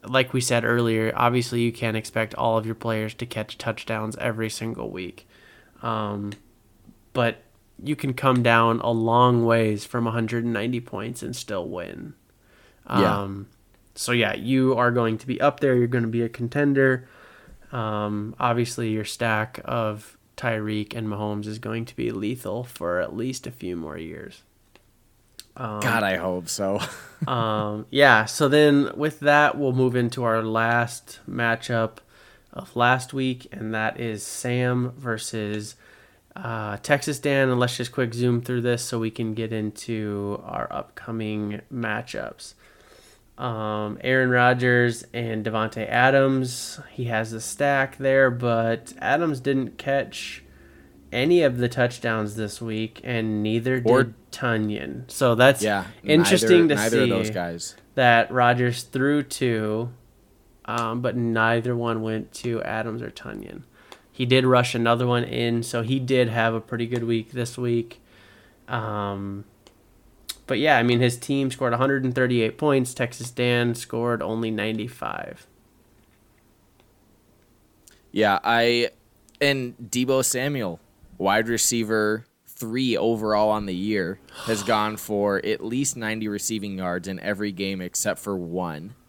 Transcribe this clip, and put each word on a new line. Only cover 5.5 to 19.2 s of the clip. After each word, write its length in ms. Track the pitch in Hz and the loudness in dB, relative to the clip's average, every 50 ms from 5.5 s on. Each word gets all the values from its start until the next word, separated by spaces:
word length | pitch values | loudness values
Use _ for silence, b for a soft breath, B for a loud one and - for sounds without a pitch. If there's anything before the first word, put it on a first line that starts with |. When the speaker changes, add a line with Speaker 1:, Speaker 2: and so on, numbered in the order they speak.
| b b b b b - - | b b b b b -10 -6
Speaker 1:
Um, 500 | 117 113 110 107 104 104 101 104 101 104 - - _ _ _ _ _ _ _ _ - - _ _ _ _ | -4 -4 -4 -4 -4 -6 -6 -6 -8 -10 -12 -18 _ _ _ _ _ _ _ _ -20 -20 _ _ _ _
but 300 | 131 120 117 110 - - _ _ _ _ _ _ - - | 0 0 0 0 -4 -14 _ _ _ _ _ _ -14 -6
you 140 | 143 151 | -6 -6
can 180 | 143 - 139 127 | -4 -2 -4 -4
come 280 | 127 - 135 123 123 120 | 0 2 4 4 6 6
down 380 | 120 117 117 113 117 113 113 | 6 6 6 6 4 2 2
a 100 | - - | 0 0
long 540 | 117 113 113 117 113 120 123 123 123 117 117 | 0 2 2 4 6 6 6 6 6 4 4
ways 400 | 117 117 113 113 110 107 101 - | 4 4 4 4 2 0 -2 -6
from 220 | - - 123 117 | -6 -4 -2 -2
a 40 | 117 | 0
hundred 340 | 110 117 113 110 117 117 117 | 0 -2 -2 -2 -2 -2 -2
and 80 | 120 113 | -2 -2
ninety 280 | 104 104 120 127 120 | -2 -2 -2 -4 -4
points 420 | 120 - - 98 101 117 127 - - | -6 -6 -8 -8 -8 -8 -8 -8 -10
and 120 | - 127 | -10 -10
still 340 | 123 - - 107 95 87 - | -10 -8 -6 -6 -6 -6 -6
win. 460 | 92 90 85 - - - - 156 147 _ _ _ _ b b b b b b b b b b - | -8 -8 -10 -10 -12 -12 -14 -14 -16 _ _ _ _ b b b b b b b b b b -4
Speaker 2:
Yeah. 320 | - - 98 104 104 101 98 | 0 2 2 2 2 0 -4
Speaker 1:
Um, 260 | 98 98 98 101 - _ _ _ _ _ _ _ _ _ | -6 -8 -10 -12 -16 _ _ _ _ _ _ _ _ _
so, 180 | - - - 123 | -10 -4 0 2
yeah, 220 | 120 113 101 - | 2 2 2 0
you 400 | - 73 117 135 131 131 131 131 | -4 -2 0 2 2 4 2 2
are 140 | 117 123 120 | 4 2 2
going 280 | 120 123 117 113 113 107 | 2 2 2 2 0 -2
to 80 | - | -4
be 140 | 131 127 - | -6 -4 2
up 200 | - 143 139 - | 2 0 2 2
there. 140 | - 139 127 | 2 2 4
You're 100 | 123 120 117 | 4 2 2
gonna 180 | 123 123 117 | 2 0 0
be 160 | 113 113 117 117 | 0 0 -2 -2
a 60 | 113 | -2
contender. 800 | - - 120 117 - 147 147 143 139 135 135 131 131 127 127 B B B B B B B B B B B B - - | -4 -6 -6 -4 0 0 2 2 4 4 4 4 2 0 -4 B B B B B B B B B B B B -10 -8
Um, 640 | 123 110 110 107 104 104 104 104 104 104 110 - - | -6 -4 -4 -2 -2 -2 -2 -4 -4 -6 -8 -8 -2
obviously, 500 | 123 123 117 120 117 117 - - 120 113 | 0 0 2 0 0 -2 -4 -6 -4 -2
your 140 | 107 110 104 | -2 -2 -4
stack 560 | - - - | -6 -6 -4